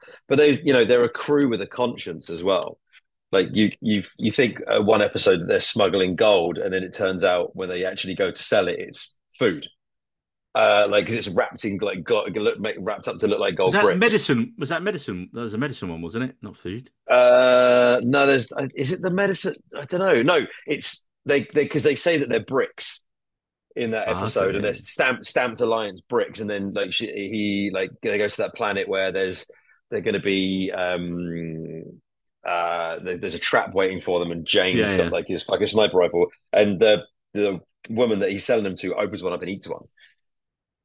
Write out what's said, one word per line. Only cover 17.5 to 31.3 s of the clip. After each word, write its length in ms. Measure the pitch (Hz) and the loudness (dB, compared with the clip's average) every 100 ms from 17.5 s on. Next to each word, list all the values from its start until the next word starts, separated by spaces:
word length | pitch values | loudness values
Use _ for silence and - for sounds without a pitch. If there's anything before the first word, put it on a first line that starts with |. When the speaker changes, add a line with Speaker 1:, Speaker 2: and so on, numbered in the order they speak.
| 123 123 123 123 123 | 6 6 6 6 4
Speaker 1:
no, 220 | 120 139 139 | 2 4 4
there's, 240 | 131 - | 4 0
uh, 140 | - 135 - | -6 -6 -4
is 180 | 131 | -4
it 80 | 185 | -4
the 80 | 185 | -2
medicine? 460 | 185 196 185 170 - _ - | 0 0 0 -4 -6 _ -12
I 80 | |
don't 160 | 131 175 | -6 -2
know. 220 | 190 135 | 2 4
No, 240 | 151 160 104 - - | 4 2 0 -8 -8
it's, 400 | 135 - - - _ - | -6 -4 -8 -14 _ 0
they, 160 | 143 | 0
they, 260 | - 156 143 | 2 0 0
'cause 160 | 143 | 2
they 120 | 147 135 | 2 2
say 240 | 175 156 | 2 2
that 100 | 131 | 0
they're 100 | 113 | -2
bricks 640 | 101 131 - - - - - _ _ _ _ _ _ - | 0 -2 -2 -2 -4 -4 -12 _ _ _ _ _ _ -6
in 160 | 117 | -4
that 160 | 110 101 | -2 -4
Speaker 2:
Ah, 140 | 92 | -4
Speaker 1:
episode, 200 | 104 107 | -2 0
Speaker 2:
okay, 80 | 95 | 0
Speaker 1:
and 140 | 101 | 0
Speaker 2:
yeah. 40 | 104 | -2
Speaker 1:
they're 60 | 92 | -4
stamped, 500 | - - 131 120 - | -6 -2 -2 -2 -2
stamped 340 | 139 123 113 | -2 -2 -2
Alliance 400 | 117 113 104 92 | 0 0 -4 -10
bricks, 400 | - 120 110 101 | -4 -2 -2 -6
and 100 | 104 | -6
then, 220 | 101 98 | -6 -4
like, 220 | 101 95 | -4 -4
she, 140 | - 113 | -4 -6
he, 640 | 101 98 107 104 101 98 | -8 -6 -4 -2 -2 -2
like, 160 | 92 95 - | -2 -6 -4
they 160 | 110 104 | -4 -2
go 120 | 104 | -2
to 80 | - | -2
that 180 | 92 - | -6 -4
planet 320 | 107 98 98 | -4 -2 -2
where 240 | 95 95 | -2 -2
there's, 340 | 95 95 90 - _ _ _ _ | -2 -2 -4 -10 _ _ _ _
they're 80 | 107 | -4
gonna 200 | 107 98 | -2 -2
be, 520 | 101 95 95 95 95 | 0 0 0 -2 -4
um, 1300 | 92 90 90 87 87 87 | -4 -2 -4 -6 -6 -6